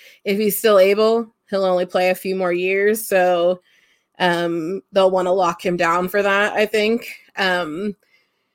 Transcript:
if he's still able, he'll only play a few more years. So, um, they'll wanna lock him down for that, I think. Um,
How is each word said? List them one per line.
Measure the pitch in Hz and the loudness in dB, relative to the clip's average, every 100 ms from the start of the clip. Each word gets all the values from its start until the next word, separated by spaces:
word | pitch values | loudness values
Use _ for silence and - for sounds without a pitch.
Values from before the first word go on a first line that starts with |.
| - _ | -20 _
if | 202 202 | -4 -2
he's | 214 - | -2 0
still | 226 196 | 4 6
able, | 190 202 220 226 226 _ _ | 4 4 2 0 -4 _ _
he'll | 196 | -2
only | 190 180 180 | 0 0 0
play | 185 185 | 0 0
a | |
few | 185 190 190 | 0 -4 -4
more | 180 | -2
years. | 175 185 196 208 220 - | -2 -2 0 0 0 0
So, | 190 180 175 175 180 _ _ _ _ _ - | 2 2 2 0 -2 _ _ _ _ _ -4
um, | 180 170 175 170 160 196 - | -2 0 -2 -4 -6 -8 -4
they'll | 190 185 | 2 2
wanna | 185 180 | 2 0
lock | 190 170 - | 0 0 -2
him | 190 175 | -4 -2
down | 165 180 180 | 0 0 0
for | 202 | -2
that, | 202 196 208 | 0 0 0
I | - 214 | 0 -2
think. | 220 214 233 - - _ - | 0 0 -2 -6 -18 _ -4
Um, | 190 180 156 160 208 190 _ _ _ _ _ | -2 -2 -4 -6 -8 -10 _ _ _ _ _